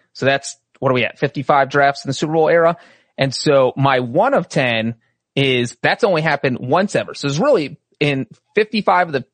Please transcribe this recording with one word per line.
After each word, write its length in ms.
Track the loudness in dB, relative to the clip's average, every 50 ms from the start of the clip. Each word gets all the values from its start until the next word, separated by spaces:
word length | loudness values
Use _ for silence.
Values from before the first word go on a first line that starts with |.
| _ _ _
So 140 | -4 0
that's, 300 | 0 0 0 -4 -8 -16 -18 _ _ _ _
what 100 | -2 0
are 40 | 0
we 100 | 0 0
at? 140 | -2 -4 -4
Fifty-five 520 | -4 -4 -4 -4 -2 2 2 2 2 2
drafts 340 | 2 2 2 2 0 -2 -6
in 60 | -8
the 20 | -4
Super 220 | -4 -4 -2 0
Bowl 160 | 0 2 2
era. 260 | 2 4 2 2 0 -2 -8 -20 _ _ _ _ _
And 180 | -4 -4 -4 -4
so 380 | -2 0 2 4 4 4 2 2 2
my 220 | 2 2 2 2
one 340 | 0 0 0 0 2 2 2
of 140 | 0 -2 -2
ten 460 | -2 -2 0 0 0 0 -2 -4 -6 -8 _ _ _ _ _ _ _
is, 420 | -2 0 2 2 0 0 -4 -6 -4 -2
that's 220 | -2 0 0 0
only 160 | 0 0 0
happened 380 | 0 0 0 0 0 -2 -2 -2
once 340 | -2 -2 0 0 0 0 -2
ever. 200 | -4 -4 -4 -8
So 140 | -8 -6 -4
it's 100 | -2 0
really 420 | 2 2 2 2 0 -4 -8 -14 _ _ _ _
in 280 | -2 -2 0 -2 -4 -8 -12 _ _ _ _
fifty-five 520 | -4 -2 -2 -2 -2 0 2 2 2 0
of 80 | 0 -2
the 100 | -6 -6 -8